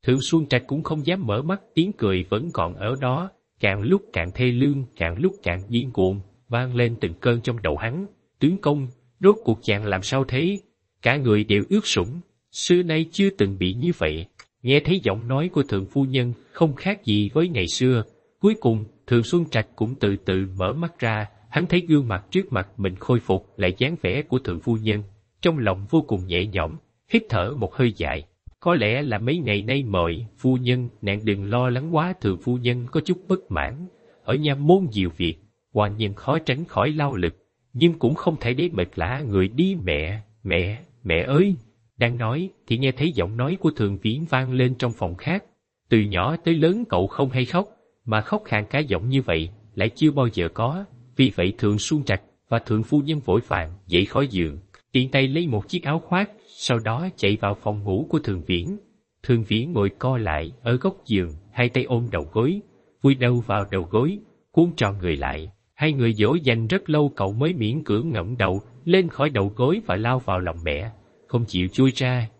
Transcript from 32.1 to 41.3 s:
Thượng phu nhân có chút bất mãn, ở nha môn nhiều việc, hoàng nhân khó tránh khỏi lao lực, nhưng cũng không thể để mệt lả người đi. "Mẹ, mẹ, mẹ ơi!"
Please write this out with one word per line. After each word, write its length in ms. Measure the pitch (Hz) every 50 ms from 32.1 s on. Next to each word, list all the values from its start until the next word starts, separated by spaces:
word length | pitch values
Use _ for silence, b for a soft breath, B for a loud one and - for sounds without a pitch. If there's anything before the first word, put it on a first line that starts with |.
| 185 -
Thượng 160 | - 104 95 87
phu 160 | - 123 123
nhân 280 | 123 120 123 123 123 120 123
có 100 | - 160
chút 160 | 151 - 180 180 -
bất 240 | - 185 190 - _
mãn, 360 | 95 76 71 69 117 147 180 185 b b b b b b b
ở 100 | - -
nha 220 | 147 151 151 139
môn 320 | 139 143 151 180 196 190 139
nhiều 180 | 107 104 92 87 82
việc, 180 | - 87 82 76 - _ _ _ _ _ _ _
hoàng 240 | 104 104 104 104
nhân 160 | 110 110 101 101
khó 260 | - - - 143 160
tránh 260 | 160 - 127 139 175
khỏi 260 | - - 92 101 143
lao 240 | 151 156 147 139 135
lực, 200 | 95 87 82 - _ _ _ _ _ _ _ -
nhưng 260 | 120 156 170 165 165
cũng 160 | - 117 151
không 200 | - - 180 160 -
thể 140 | - 117 123
để 160 | 131 165 175 160
mệt 140 | 98 87 87 -
lả 260 | 95 85 90 123 190 170
người 200 | 117 101 95 92
đi. 300 | 98 113 135 180 190 196 170 98
"Mẹ, 380 | 90 76 73 78 80 101 107 104 _ _ _ -
mẹ, 400 | 98 80 87 90 92 104 123 175 _ _ _ -
mẹ 200 | - 80 82 -
ơi!" 280 | -